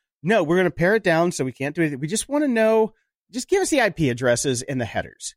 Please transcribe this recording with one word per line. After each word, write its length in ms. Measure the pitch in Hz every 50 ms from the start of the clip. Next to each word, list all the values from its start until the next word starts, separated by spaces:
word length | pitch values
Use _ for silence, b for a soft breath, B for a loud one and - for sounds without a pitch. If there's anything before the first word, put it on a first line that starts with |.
| _ _ _ _ -
"No, 180 | 170 208 214 170
we're 140 | 143 170
gonna 140 | 185 185 170 -
pare 240 | - 170 185 214
it 80 | 220 -
down, 260 | 185 160 165 170 180 165
so 120 | - 135
we 80 | 131 120
can't 220 | - 135 147 151
do 80 | 175 165
anything. 180 | 151 143 127
We 80 | 151 151
just 200 | 202 214 - -
wanna 200 | 277 294 302 277
know, 460 | 240 226 220 220 220 220 220 214 _ _ _ _ _ _ _ _
just 180 | 170 254 - -
give 140 | 359 392 370
us 80 | -
the 100 | 320 269
I 100 | 233 202
P 200 | - - 160 127
addresses 520 | 120 117 131 123 120 - - 143 127 117 -
and 180 | - 139 127
the 40 | 117
headers. 480 | 101 - 101 - 55 - _ - - -